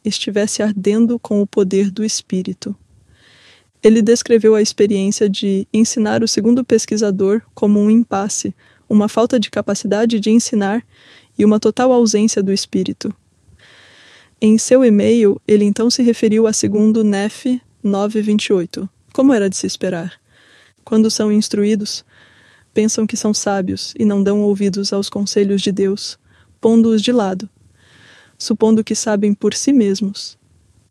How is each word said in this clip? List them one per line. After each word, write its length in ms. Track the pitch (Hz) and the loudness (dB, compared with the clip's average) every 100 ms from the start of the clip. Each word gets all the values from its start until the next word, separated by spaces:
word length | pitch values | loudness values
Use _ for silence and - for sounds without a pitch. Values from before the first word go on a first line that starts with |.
estivesse 580 | 214 - - 202 208 - | -6 -6 -4 -2 -2 -2
ardendo 560 | 214 202 202 220 233 240 | -4 -2 0 2 0 -2
com 220 | - 208 | -2 -2
o 60 | 202 | 0
poder 420 | - 185 196 202 | 0 0 0 -2
do 140 | 190 | -2
Espírito." 720 | 214 - - 185 185 185 208 196 _ _ _ _ _ _ _ _ _ _ | -6 -6 -6 -6 -6 -10 -12 -14 _ _ _ _ _ _ _ _ _ _
Ele 180 | 214 226 | 4 4
descreveu 520 | 220 240 - 226 220 | 4 2 2 2 4
a 80 | 214 | 2
experiência 640 | 214 - 208 202 196 - 208 | 0 0 0 0 -2 -2 -2
de 400 | 196 202 196 - | -2 -2 -2 -2
ensinar 500 | 214 226 240 214 226 | 0 0 0 -2 0
o 40 | 226 | 0
segundo 360 | - 220 247 | 0 2 0
pesquisador 800 | 247 226 - 214 208 190 196 220 - - | 2 0 0 -2 -2 0 0 -2 -4 -4
como 240 | 208 208 | 0 2
um 100 | 208 | 4
impasse, 680 | 226 226 196 196 - 202 - _ _ - | 2 2 -4 -4 -6 -8 -10 _ _ 0
uma 220 | 214 208 | 0 2
falta 300 | 220 240 247 | 0 2 0
de 100 | - | -2
capacidade 680 | 208 214 196 196 202 233 226 | -6 -6 -4 -2 0 0 0
de 100 | 214 | 2
ensinar 540 | 233 - 214 196 226 - _ _ - _ - | 2 2 -2 -2 -4 -8 _ _ -20 _ -2
e 60 | |
uma 160 | 208 214 | 2 2
total 320 | 220 233 262 | 0 2 2
ausência 520 | 247 226 208 220 208 | 4 4 2 0 0
do 100 | 196 | -2
Espírito. 600 | 202 - 190 180 - 214 - _ _ _ _ _ - _ _ - - _ - | -2 -2 -4 -4 -6 -10 -12 _ _ _ _ _ -20 _ _ -20 -20 _ -2
Em 180 | 214 220 | 2 2
seu 260 | - 254 247 | 4 4 6
e-mail, 560 | 208 214 233 202 - - | 4 4 4 2 2 2
ele 180 | 208 208 | 2 2
então 240 | 202 233 | 0 -2
se 140 | - | 0
referiu 420 | 233 226 220 214 220 | 0 2 2 2 0
a 80 | |
segundo 500 | 214 208 208 214 226 | 0 -2 2 2 2
Nef 560 | 214 196 214 - 254 254 _ _ | 0 0 -4 -6 -6 -6 _ _
nove 380 | 202 196 208 220 | -4 -2 -2 -2
vinte 260 | 208 214 - | 0 -2 0
e 60 | |
oito, 340 | 190 170 - 190 _ _ | -2 -2 -10 -12 _ _
como 200 | - 269 | 0 4
era 160 | 233 196 | 4 0
de 80 | - | -4
se 80 | 190 | -8
esperar. 480 | - 185 180 175 - _ _ _ _ _ _ | -6 -6 -6 -10 -14 _ _ _ _ _ _
Quando 260 | - 220 220 | -2 0 0
são 220 | - 214 | 0 -2
instruídos, 760 | 208 - 208 208 214 208 - - _ _ _ _ _ _ 220 | -2 -2 -2 -2 -2 -6 -12 -16 _ _ _ _ _ _ -2
pensam 320 | 220 - 220 | -2 -2 -4
que 100 | 226 | -4
são 160 | 214 | -4
sábios 600 | 208 208 196 190 190 - - | -2 -2 -4 -4 -6 -8 -2
e 80 | 214 | -2
não 160 | 202 | 0
dão 200 | 196 208 | 0 0
ouvidos 520 | 208 202 202 196 196 | 0 0 -2 -2 -4
aos 160 | 202 202 | -4 -4
conselhos 500 | 202 202 208 196 202 | -6 -4 -2 0 0
de 120 | 202 | -2
Deus, 480 | 190 196 208 - - _ _ _ _ | -2 -2 -2 -8 -16 _ _ _ _
pondo-os 420 | 226 226 226 220 | 2 4 4 2
de 100 | 202 | 2
lado, 380 | 247 196 185 208 _ _ _ _ _ - - _ - | 0 0 -4 -10 _ _ _ _ _ -20 -20 _ -12
supondo 460 | - 214 220 220 | -6 0 2 2
que 100 | 214 | 0
sabem 400 | 214 220 208 208 | -4 -2 0 0
por 220 | 202 208 - | 0 -2 -2
si 180 | - | 0
mesmos. 640 | 277 202 196 196 - - - _ _ _ _ _ | 2 2 0 -4 -8 -16 -20 _ _ _ _ _